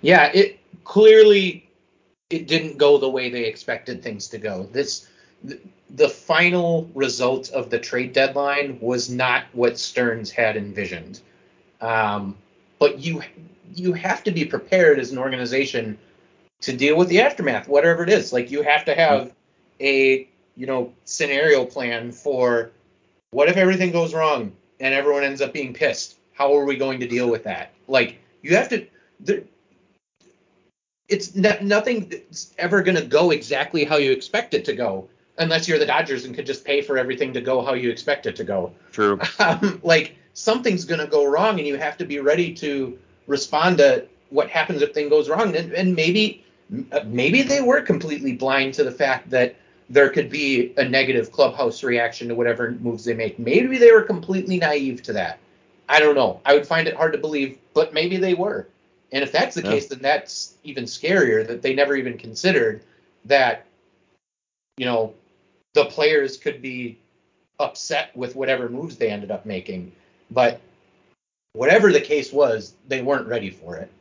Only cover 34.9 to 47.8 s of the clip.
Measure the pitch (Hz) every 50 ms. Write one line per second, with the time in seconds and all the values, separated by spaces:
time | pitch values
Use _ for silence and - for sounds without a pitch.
34.9 | 95 95 92 - _ _ _ _ _ - 165 165 160 165 165 - 165 151 147 135
35.9 | 135 151 165 135 135 123 123 127 120 - - 135 131 - - - 143 143 139 -
36.9 | 139 131 127 123 123 123 143 131 123 127 120 127 131 127 120 139 135 127 127 120
37.9 | 110 - - - 143 143 - 113 92 - 113 - 101 95 87 85 - _ _ _
38.9 | - - 107 101 101 95 - - - - - - - 180 - 202 180 - - 170
39.9 | 165 160 156 - - _ _ _ _ - - - 220 247 247 240 190 175 165 -
40.9 | 170 156 151 147 156 147 143 139 139 156 190 220 208 180 147 147 139 139 156 147
41.9 | 151 - 175 - 143 143 139 143 151 165 175 165 - - - 147 143 139 135 123
42.9 | 123 - _ _ _ _ _ - 139 139 - - - 151 160 185 180 156 143 139
43.9 | 127 120 - - _ _ _ _ 135 143 147 - - 165 156 - 185 147 143 147
44.9 | - 151 147 147 147 151 147 139 151 180 233 202 175 156 170 165 - 175 185 185
45.9 | 180 160 160 165 180 214 214 214 - - _ _ _ _ _ _ 98 123 - -
46.9 | - 147 113 110 120 120 127 151 185 262 277 262 277 285 269 240 262 247